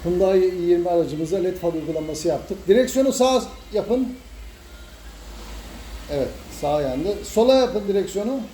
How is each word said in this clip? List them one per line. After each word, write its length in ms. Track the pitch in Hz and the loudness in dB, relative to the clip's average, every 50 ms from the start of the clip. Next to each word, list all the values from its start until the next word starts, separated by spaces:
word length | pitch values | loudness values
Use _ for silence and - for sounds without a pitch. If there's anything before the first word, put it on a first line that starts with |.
| - | 0
Hyundai 440 | 175 180 180 190 190 196 190 185 185 | 0 2 4 4 4 6 4 4 4
i 140 | 185 180 | 0 0
yirmi 260 | 170 175 175 175 175 180 | 2 4 4 4 4 2
aracımıza 480 | 175 170 165 131 151 151 165 156 185 190 | 2 2 2 0 -2 -4 -2 -2 0 0
led 180 | 175 185 180 | 0 -2 -2
far 160 | - 175 170 | -2 -2 -2
uygulaması 560 | 160 160 147 156 156 156 156 156 147 - - 170 | -2 -2 -4 -4 -4 -4 -4 -4 -6 -2 -2 -2
yaptık. 300 | 147 135 - - 202 - - 175 | -2 -2 -4 -8 -10 -6 2 4
Direksiyonu 440 | 196 240 254 226 - 262 269 269 | 4 6 4 4 2 2 2 2
sağa 300 | - - 254 262 262 240 - - - - - - | 4 4 4 4 4 2 0 -2 -12 -16 -16 -4
yapın. 360 | 214 208 202 202 233 262 254 - - - - - - - - - - - - - - - - - - - - - - - - - - - - - - - - - - - - - - - - - | -4 -2 0 0 0 0 0 -2 -6 -12 -16 -18 -18 -18 -18 -18 -18 -20 -20 -20 -20 -20 -20 -20 -20 -20 -20 -20 -18 -18 -18 -16 -16 -16 -14 -14 -14 -14 -14 -14 -14 -14 -14 -14 -14 -14 -8 -4
Evet, 160 | 147 143 127 113 - - - - - - | -2 -2 -2 -4 -6 -12 -16 -16 -10 -4
sağa 220 | 151 143 151 151 | -2 0 0 0
yandı. 260 | 143 131 127 139 160 196 208 - - | 0 -2 -2 -2 -2 -2 -4 -4 -8
Sola 300 | - - 214 226 254 269 | -2 2 4 6 6 6
yapın 280 | 262 254 - 175 214 202 196 | 6 4 2 0 -4 -2 0
direksiyonu. 520 | 190 202 180 - - 196 208 233 269 262 214 - | 0 0 0 -2 -4 -4 -4 -2 -4 -6 -8 -10